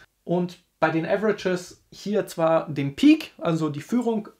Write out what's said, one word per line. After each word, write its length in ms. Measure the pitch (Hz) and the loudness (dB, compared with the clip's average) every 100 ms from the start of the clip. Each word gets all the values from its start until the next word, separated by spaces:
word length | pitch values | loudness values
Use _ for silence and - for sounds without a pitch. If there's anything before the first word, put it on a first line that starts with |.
| - _ | -20 _
und 380 | - 175 180 - _ _ | -4 -2 -2 -8 _ _
bei 120 | 156 | 0
den 140 | 160 | 0
Averages 800 | 160 196 214 202 185 175 - - _ | 0 0 0 0 -2 -4 -6 -20 _
hier 380 | - 196 202 180 | -12 -4 -2 -2
zwar 400 | - 165 160 - | 0 2 2 0
den 260 | 143 139 | -4 -4
Peak, 380 | - 294 311 - - | 4 6 6 0 -8
also 320 | 170 165 156 | -4 -2 -2
die 100 | 143 | -6
Führung 480 | - 247 233 214 - | -4 -2 0 -2 -6